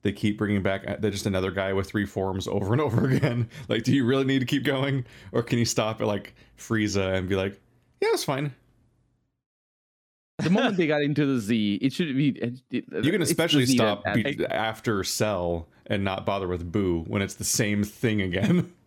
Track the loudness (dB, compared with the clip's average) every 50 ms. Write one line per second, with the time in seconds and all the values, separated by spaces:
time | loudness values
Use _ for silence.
0 | _ -4 -4 0 -2 -2 0 0 0 0 0 0 0 0 -2 -2 -4 -6 -6 -2
1 | -2 -2 -2 -2 -2 -2 0 0 0 -2 -2 -2 -2 -2 0 -2 -2 -2 -2 -2
2 | -2 -2 -2 -4 -4 -2 -4 -4 -4 -4 -4 -2 0 0 0 0 0 2 2 2
3 | 2 4 2 2 2 0 0 0 -2 -4 -6 -16 -6 -2 -2 -2 2 2 2 2
4 | 4 2 2 2 2 2 2 0 0 0 -2 0 0 0 0 0 0 0 -2 -2
5 | -4 -6 -12 -20 -20 -4 -2 -2 0 0 2 2 2 2 2 0 0 0 0 -2
6 | 0 0 0 -2 -4 -8 -20 -20 -20 -20 _ -20 -6 -2 0 2 2 2 2 0
7 | 0 2 0 -2 0 0 0 0 0 -2 -4 -8 _ _ _ _ _ _ _ _
8 | 0 2 2 0 0 -2 -2 -2 -2 -6 -8 _ _ _ _ _ _ _ _ _
9 | _ _ _ _ _ _ _ _ _ _ _ _ _ _ _ _ _ _ _ _
10 | _ _ _ _ _ _ _ _ 2 2 4 4 4 2 2 2 2 2 2 2
11 | 2 0 2 2 2 2 2 0 2 2 2 2 4 2 2 2 0 -2 0 0
12 | -2 -2 0 2 2 2 2 0 -2 -4 -4 -6 _ _ -6 -6 -6 -4 -6 -2
13 | 0 0 2 2 2 0 2 2 2 2 4 4 4 4 4 4 4 2 0 -2
14 | -4 -2 0 0 0 0 -2 -4 -4 -2 -2 -2 -2 -4 -4 -6 -4 -2 -2 0
15 | -2 -2 -2 -2 0 0 0 0 0 -2 -2 -4 -4 -10 _ _ _ -4 -4 -2
16 | 0 -2 -2 -2 -2 -2 -2 -2 0 -2 -4 -4 -4 -2 -2 0 2 2 0 0
17 | -2 -2 -2 -2 -2 -2 -4 -6 -4 -4 0 0 0 0 2 0 0 -2 -4 -2
18 | -2 0 0 0 0 0 0 0 2 2 2 2 0 -2 -6 _ _